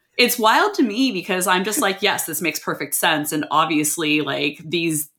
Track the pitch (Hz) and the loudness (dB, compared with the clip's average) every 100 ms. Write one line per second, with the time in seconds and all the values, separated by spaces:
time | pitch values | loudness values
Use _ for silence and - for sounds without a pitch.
0 | _ - 240 - 220 269 415 392 233 214 | _ 2 2 4 4 4 2 2 0 2
1 | 262 185 165 185 185 180 202 202 196 190 | 0 0 -2 -2 2 0 0 0 0 0
2 | 196 147 - 151 165 151 - 160 143 - | 0 0 -4 -4 -4 -4 -6 -6 -4 0
3 | 175 151 147 156 - 151 160 151 151 - | 0 0 -2 -4 0 0 2 0 0 -2
4 | 156 151 151 143 147 147 156 175 165 151 | 0 0 0 -2 -4 -6 -4 -2 0 -2
5 | - | -6